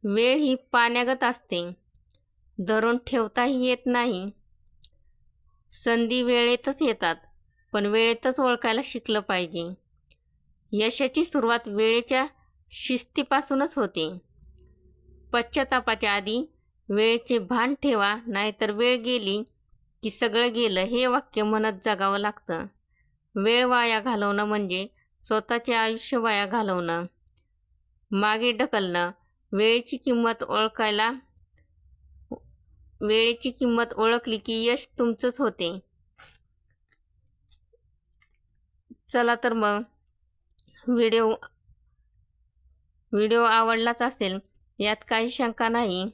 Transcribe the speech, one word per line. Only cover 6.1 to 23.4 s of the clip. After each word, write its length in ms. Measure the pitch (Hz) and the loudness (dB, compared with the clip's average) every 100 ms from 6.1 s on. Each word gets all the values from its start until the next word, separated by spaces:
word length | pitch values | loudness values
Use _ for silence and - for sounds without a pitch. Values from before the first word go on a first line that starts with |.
| 247 | 0
वेळेतच 600 | 247 240 240 240 - 269 | 2 2 2 0 -2 -2
येतात, 340 | 302 220 180 - - _ _ _ _ | -2 0 -2 -4 -8 _ _ _ _
पण 120 | 214 202 | -2 0
वेळेतच 540 | 220 226 233 254 262 | 2 2 2 -2 0
ओळखायला 420 | 262 240 240 226 | 0 0 0 -2
शिकलं 360 | 269 240 - 214 | -4 -8 -2 -4
पाहिजे. 540 | 202 185 175 170 170 190 _ _ _ _ _ _ _ _ _ | 0 -2 -2 -6 -8 -10 _ _ _ _ _ _ _ _ _
यशाची 520 | 208 220 247 262 285 | 0 0 2 0 0
सुरुवात 440 | 339 294 226 233 233 | 0 0 2 0 -2
वेळेच्या 580 | 202 220 233 240 254 285 _ _ _ _ | 0 2 2 2 0 -2 _ _ _ _
शिस्तीपासूनच 1080 | - - 254 - - 277 269 277 269 330 294 | -10 -4 -4 -2 -6 0 0 0 -2 0 -2
होते. 400 | 208 - 160 185 _ _ - - _ _ _ _ _ - - | -4 -2 -6 -8 _ _ -20 -20 _ _ _ _ _ -20 -6
पश्चातापाच्या 800 | 240 233 - 262 254 247 220 214 | -4 -2 -2 0 0 0 -2 0
आधी 380 | 202 202 226 311 _ _ _ _ | -2 -2 -4 -4 _ _ _ _
वेळेचे 480 | 202 220 233 233 240 | 2 2 2 0 -2
भान 360 | 185 247 240 | 0 -2 0
ठेवा, 440 | 285 294 226 202 214 233 | 0 0 2 2 0 -4
नाहीतर 440 | 196 208 208 214 | -2 -2 -2 -4
"वेळ 260 | 208 240 254 | 0 2 2
गेली 460 | 226 247 202 202 233 _ _ _ _ _ | 0 -2 -2 -4 -6 _ _ _ _ _
की 60 | 220 | -10
सगळं 440 | - 233 214 240 | -2 0 2 0
गेलं" 260 | 226 233 185 | 2 0 0
हे 260 | 185 240 254 | 0 0 0
वाक्य 380 | 247 - - | 0 -2 -2
म्हणत 300 | 214 220 220 196 | 0 2 0 -2
जगावं 340 | 226 202 196 202 | -2 0 0 0
लागतं. 480 | 208 208 - 165 196 _ _ _ _ _ _ | -4 -6 -8 -6 -6 _ _ _ _ _ _
वेळ 300 | - | -2